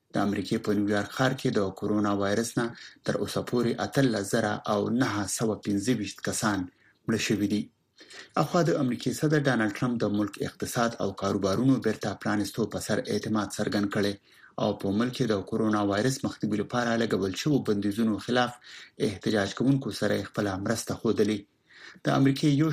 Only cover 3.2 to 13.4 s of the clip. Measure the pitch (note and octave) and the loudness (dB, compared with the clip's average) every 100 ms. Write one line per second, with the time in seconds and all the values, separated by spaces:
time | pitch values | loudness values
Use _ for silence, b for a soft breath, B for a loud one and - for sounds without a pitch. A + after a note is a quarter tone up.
3.2 | - - F2+ A#2+ A#2 - G#2 - C3+ G#2+ | -2 -4 -2 0 0 0 -2 2 2 2
4.2 | G2 A#2 G#2+ G#2+ - G#2 G#2 A#2 C3 G#2 | 0 0 0 -2 -2 0 2 0 0 0
5.2 | A#2+ - A2+ G2+ - G2+ G2+ A2+ G2 - | -2 -2 -2 -2 -2 -2 0 0 -2 -6
6.2 | - F2+ A2 G2 F2+ b b b - A2+ | -6 -2 0 0 -4 b b b -2 -2
7.2 | - G#2+ G2+ G#2+ A2+ _ _ - B B | 2 0 2 0 -4 _ _ -20 B B
8.2 | B - C#3+ F3 E3 D#3+ C3 A#2+ - A#2 | B -2 2 2 2 2 0 0 -2 0
9.2 | D#3 D3+ C3+ A#2+ A2 - C3 A#2 G#2+ G2+ | 2 2 2 2 0 0 -2 0 0 0
10.2 | G#2 - G2 - G2+ - A#2 - G2 G2 | -2 -4 -8 -6 -4 0 0 0 -4 -2
11.2 | G2 G2+ F#2+ G2 C3 B2+ G#2+ G#2+ G#2+ G2 | -2 0 0 2 4 4 2 -2 -4 -4
12.2 | G#2+ G#2 G2+ - G#2 F#2 - G#2 G#2+ G#2 | -2 -2 -2 -2 -2 -2 -2 -2 0 -2
13.2 | - A2 | 0 -2